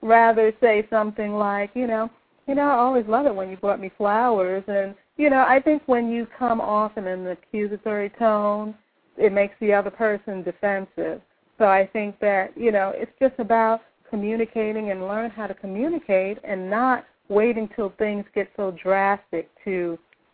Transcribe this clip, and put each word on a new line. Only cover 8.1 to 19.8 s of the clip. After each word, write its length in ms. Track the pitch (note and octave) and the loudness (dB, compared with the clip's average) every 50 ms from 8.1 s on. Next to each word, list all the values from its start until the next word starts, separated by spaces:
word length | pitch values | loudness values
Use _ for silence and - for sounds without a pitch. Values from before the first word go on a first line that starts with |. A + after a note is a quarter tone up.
tone, 640 | _ - A#3 A3 G#3+ G#3 G#3 G#3 G#3 G#3 G#3+ G#3+ G#3+ _ _ _ _ _ _ _ _ | _ 0 0 2 2 2 0 0 -2 -2 -6 -10 -12 _ _ _ _ _ _ _ _
it 160 | - - G#3 F#3+ | 2 2 2 4
makes 220 | G3+ G3+ G3+ - - | 4 0 0 -2 -4
the 120 | A3+ G#3 G3+ | 0 2 2
other 180 | G3+ F#3+ G3+ | 2 2 -2
person 540 | - - A#3 G#3+ G#3 G3+ - - G3 F#3 E3+ | -4 -2 0 0 0 -2 -6 -8 -10 -8 -6
defensive. 760 | F3 F3 - - G3+ G3 G3 F#3+ - _ - E3 D#3+ D#3+ - _ _ _ _ _ _ _ - | -8 -8 -4 -2 -2 -2 -2 -4 -8 _ -6 -6 -6 -6 -8 _ _ _ _ _ _ _ 2
So 60 | A3 | 4
I 240 | G3 F#3+ F#3+ F#3+ F#3+ - | 4 6 4 2 2 -2
think 280 | A3 G#3 G#3 G3 - | -6 -6 -6 -6 -2
that, 360 | G#3+ G#3 G3+ F#3+ F#3+ - - | -2 0 0 0 -2 -4 -6
you 140 | - A#3 A#3 | -2 -2 0
know, 220 | G#3 G3+ F#3+ G3 - | 2 2 0 -2 -4
it's 160 | - A#3+ - _ - | -6 -8 -10 _ 0
just 160 | C4+ C4 C4 - | 0 0 0 0
about 400 | A#3 G3 A3+ A3+ A3+ A3 A3+ A3+ _ _ _ _ _ - | -2 0 2 2 4 2 0 -2 _ _ _ _ _ -10
communicating 800 | - G#3 G3+ G#3 A3 A3+ A3+ A3 - A#3 G#3+ G#3+ G#3+ A3 G#3+ G#3 | -8 -6 -4 -4 -2 -2 -4 -4 -4 -4 -4 -4 -4 -6 -4 -6
and 180 | F#3+ F#3 F#3 F#3+ | -6 -6 -6 -6
learn 220 | G3+ A3 A#3 A#3 | -6 -6 -6 -8
how 180 | G3+ G#3 G#3+ G3 | -8 -10 -10 -10
to 60 | F#3+ | -10
communicate 840 | - - F#3+ F#3+ G3+ B3+ D#4+ F4 D4+ - - G3 F#3+ F#3+ G3 G#3+ - - | -12 -12 -10 -6 -4 -4 -2 -2 -4 -2 0 0 2 2 0 -6 -10 -8
and 260 | A3 G3+ F#3 F#3 F#3 | -8 -8 -6 -6 -4
not 340 | G3+ A3+ B3 C4 B3+ - - _ _ _ _ - | -2 0 2 0 0 0 -4 _ _ _ _ 0
waiting 400 | G3 G#3 G#3+ A#3+ A3+ A3+ A3 G#3 - | 0 2 2 2 0 0 -4 -8 -6
till 180 | - G#3+ F#3+ - - | -6 -6 -6 -4 -4
things 260 | A3 G#3+ G#3 G3+ G3+ - - | -4 -2 -2 -6 -8 -6 -4
get 140 | G#3+ G3 F#3+ _ | -6 -6 -6 _
so 180 | - G3+ F#3+ F3+ - - | -6 -6 -6 -6 -6 -2
drastic 680 | F#3 F#3+ G3 G3 G3 G3+ G3 _ - - E3 D#3+ _ _ _ - | 0 2 2 2 2 0 -2 _ -8 -8 -8 -8 _ _ _ -8
to, 340 | G#3+ F#3+ F#3 | -6 -4 -4